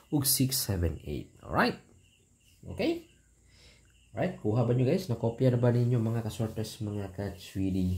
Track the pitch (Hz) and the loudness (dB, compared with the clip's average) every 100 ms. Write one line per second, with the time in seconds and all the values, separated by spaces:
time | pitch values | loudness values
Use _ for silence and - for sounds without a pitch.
0 | - 151 135 - 131 - - 98 85 - | -4 0 2 2 2 0 -2 0 0 -2
1 | 67 71 - - - 104 233 - - - | -6 -8 -8 -16 -4 2 2 0 -10 -20
2 | _ _ _ _ _ _ - 87 262 339 | _ _ _ _ _ _ -12 -4 -2 -2
3 | - _ _ _ _ _ - - _ _ | -6 _ _ _ _ _ -20 -20 _ _
4 | _ - 170 - 107 113 117 127 123 180 | _ -4 -4 -2 -2 2 2 4 4 2
5 | - 113 117 - 131 123 120 120 120 123 | 0 -2 -2 2 4 4 4 4 4 2
6 | 113 117 110 - 110 98 107 - 104 104 | 2 -2 -4 -4 -4 -4 -8 -6 -6 -4
7 | 98 92 101 92 - 98 95 95 92 | -6 -6 -8 -8 -10 -4 0 0 0